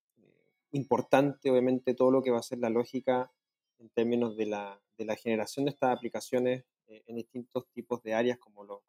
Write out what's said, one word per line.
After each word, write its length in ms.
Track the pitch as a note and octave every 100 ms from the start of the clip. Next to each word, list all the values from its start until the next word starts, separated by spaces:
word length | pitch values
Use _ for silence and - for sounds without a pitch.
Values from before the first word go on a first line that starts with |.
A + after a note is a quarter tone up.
| _ _
eh, 340 | G2+ E2+ E2+ _ _
importante, 800 | C#3+ A#2+ - - C#3 C#3+ C3+ C#3
obviamente, 440 | B2+ B2+ B2+ -
todo 160 | B2 B2+
lo 120 | C3
que 80 | B2+
va 80 | A#2
a 40 |
ser 160 | - B2
la 120 | A#2
lógica 600 | A2+ A#2+ B2+ C3 B2+ B2+ _ _ _ _ _
en 120 | A2+
términos 460 | A#2+ A#2 A#2+ A#2 G#2+
de 100 | G#2
la, 340 | G#2 G2+ G2 _ -
de 80 |
la 120 | G#2+ G#2+
generación 500 | A#2 A2 G2+ - C#3
de 60 |
estas 240 | - C3 B2
aplicaciones, 680 | A#2+ A2 - B2+ B2+ B2+ - _ -
eh, 160 | A2 -
en 100 | A#2
distintos 500 | A2+ B2+ A#2+ B2+ -
tipos 300 | A#2+ - A#2+
de 120 | A2
áreas, 240 | A2 B2 B2
como 260 | A2 G#2
lo, 180 | G2+ G2+